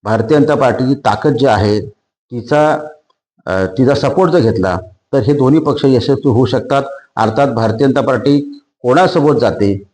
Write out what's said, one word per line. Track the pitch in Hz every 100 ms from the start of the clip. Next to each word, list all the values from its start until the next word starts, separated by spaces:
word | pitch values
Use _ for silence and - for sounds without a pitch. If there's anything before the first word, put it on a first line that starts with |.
भारतीय | 107 113 110 151
जनता | 147 139
पार्टीची | 127 117 131 139
ताकद | - 104 156
जी | 123 135
आहे | 104 104 107 104 _
तिचा, | _ _ _ 120 - 147 151 147 - - _ _ _ _ -
अ, | 95 95
तिचा | - 127 143
सपोर्ट | 143 - 185
जर | 180
घेतला | 113 - 92 90 - _ _
तर | 139
हे | 107
दोन्ही | 147 131 156
पक्ष | 139 135 139
यशस्वी | 127 135 139 139
होऊ | 117 117
शकतात. | 120 - 143 - - _ -
अर्थात | 110 113 143
भारतीय | 113 113 113 139
जनता | 139
पार्टी | 135 123 143 143 143 - _ _
कोणासोबत | 123 143 185 180 147 139
जाते | 113 - 101 95 -